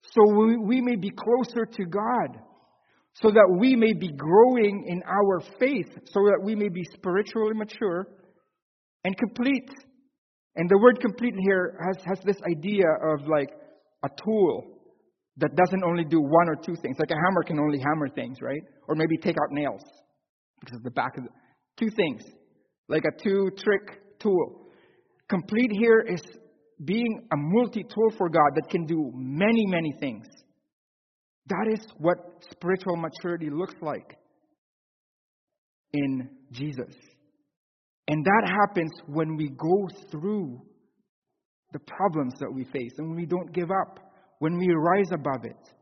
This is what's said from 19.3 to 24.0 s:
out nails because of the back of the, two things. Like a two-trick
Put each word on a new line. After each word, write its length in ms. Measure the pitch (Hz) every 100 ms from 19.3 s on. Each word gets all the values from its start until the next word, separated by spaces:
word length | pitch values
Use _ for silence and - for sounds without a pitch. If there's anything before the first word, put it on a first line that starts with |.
| 160
out 140 | 147
nails 320 | 143 143 98 - _ _ _ _ _ _ _
because 160 | - 123
of 60 |
the 80 | 120
back 260 | 117 127 -
of 80 |
the, 60 | 123 _ _ _ _ -
two 140 | 220
things. 320 | 214 165 120 - _ _ _ _ _ _
Like 160 | 156
a 180 | 156 -
two-trick 960 | 214 196 190 190 - 196 202 -